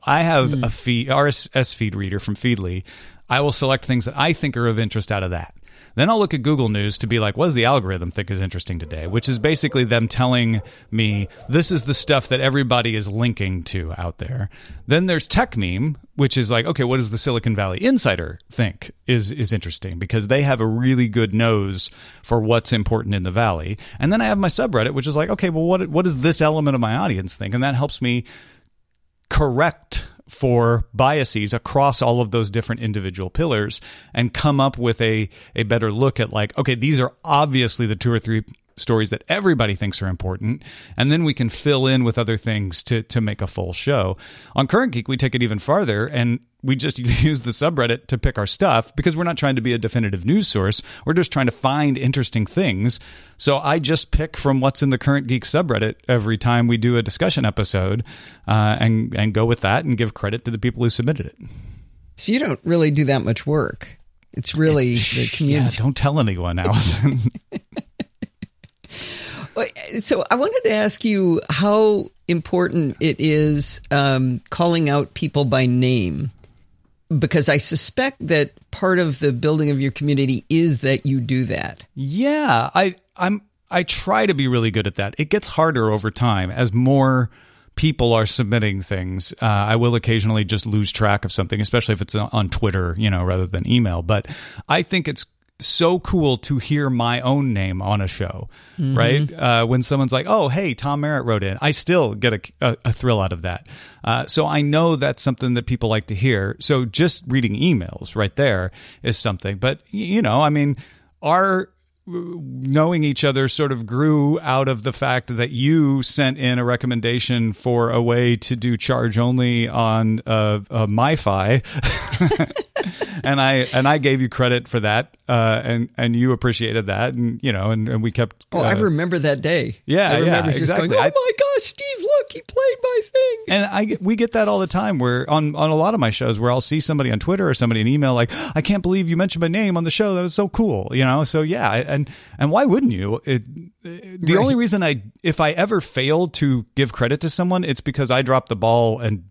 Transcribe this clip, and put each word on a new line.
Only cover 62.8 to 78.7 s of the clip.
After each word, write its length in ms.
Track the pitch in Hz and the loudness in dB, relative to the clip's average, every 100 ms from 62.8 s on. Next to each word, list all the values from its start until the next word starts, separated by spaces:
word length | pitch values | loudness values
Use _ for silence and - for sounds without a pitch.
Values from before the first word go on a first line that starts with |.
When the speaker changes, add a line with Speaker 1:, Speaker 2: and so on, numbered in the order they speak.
| 156 | 2
Speaker 2:
do 140 | 143 139 | 2 2
that 180 | 135 - | 2 0
much 200 | 113 - | -2 -2
work. 540 | 151 107 - - - _ _ _ | -2 -2 -6 -14 -20 _ _ _
It's 240 | - - 156 | -8 -4 2
really 380 | 156 151 123 | 4 4 2
Speaker 1:
It's, 200 | 120 101 127 | 2 0 -2
Speaker 2:
the 100 | 117 | -2
Speaker 1:
shh, 120 | - | 0
Speaker 2:
community. 380 | 147 143 123 107 | 2 2 2 2
Speaker 1:
yeah, 20 | |
don't 120 | 120 135 | 0 0
tell 220 | 143 151 | 0 2
anyone, 380 | 110 90 87 87 | 2 0 -2 0
Allison. 600 | 92 107 101 80 139 131 107 - - | 2 2 2 2 2 2 0 -4 -10
<laughs> 80 | - - - - - - _ - _ - _ - _ - - - - - - - - | -14 -12 -14 -12 -12 -14 _ -16 _ -20 _ -20 _ -18 -14 -12 -12 -14 -14 -10 -6
Speaker 2:
Well, 120 | - - - 233 | -6 -8 -10 -6
so 260 | - 254 - | -2 -2 0
I 40 | 247 | 0
wanted 260 | 294 508 | 0 0
to 80 | 466 | 0
ask 320 | 214 214 - 226 | 0 0 -2 0
you 340 | 202 180 165 - | 2 2 0 0
how 640 | 143 202 214 214 202 - - - | 0 2 4 4 2 -2 -8 -2
important 720 | 170 - 180 180 170 147 - | -2 0 -2 0 0 -2 0
it 180 | 156 - | -2 0
is, 640 | 156 151 151 147 147 - - | 0 2 2 0 -2 -8 -2
um, 500 | 143 139 131 131 123 - | 0 2 2 0 -2 -6
calling 400 | - 175 170 151 | -2 2 2 2
out 240 | 143 143 | 2 0
people 320 | - 160 147 135 | -4 -4 0 2
by 220 | 131 127 | 2 4
name, 640 | 123 127 127 90 73 139 - - _ _ _ _ _ - 151 | 4 4 2 0 -2 -6 -8 -20 _ _ _ _ _ -4 0
because 300 | - 170 143 | 2 2 2
I 80 | 139 | 2
suspect 680 | - 160 - - 262 269 156 | 0 -2 -2 -2 -2 -2 0
that 240 | 160 143 - _ | 0 0 -4 _